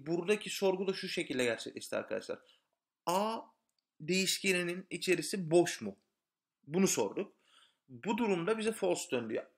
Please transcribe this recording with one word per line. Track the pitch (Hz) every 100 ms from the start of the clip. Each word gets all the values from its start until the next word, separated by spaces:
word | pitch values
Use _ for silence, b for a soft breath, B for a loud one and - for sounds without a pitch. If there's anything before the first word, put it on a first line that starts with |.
| 139
buradaki | 170 175 214 -
sorgu | - 196 180 190
da |
şu | 190 185
şekilde | - 156 131
gerçekleşti | 123 113 - - - 107
arkadaşlar. | 104 101 - - b b b _ _ _ -
A | 180 214 226 - _ _ _ _ _
değişkeninin | 156 185 185 - 196 180 175 180 -
içerisi | 170 - 170 - 208 160
boş | 170 170 -
mu? | 107 - _ _ _ _ _ _
Bunu | - 165 190
sorduk. | - 101 - 196 _ b b b b _
Bu | 123 120 233
durumda | 233 185 170 220
bize | 220
false | 220 190 170 -
döndü. | 127 113 117 -